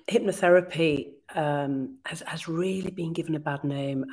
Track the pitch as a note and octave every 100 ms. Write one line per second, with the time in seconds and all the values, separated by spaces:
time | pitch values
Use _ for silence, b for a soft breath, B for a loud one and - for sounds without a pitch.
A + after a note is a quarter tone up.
0 | - G#3+ G3+ - F3+ F3+ F3+ D#3+ E3 C#3+
1 | - - - E3+ D3+ C#3+ C#3 C3+ C3 -
2 | - E3 - E3 E3+ E3 F#3 F#3+ F#3 -
3 | E3 E3+ D#3 D3+ D3+ C#3+ C#3+ C#3 C#3 C3+
4 | C3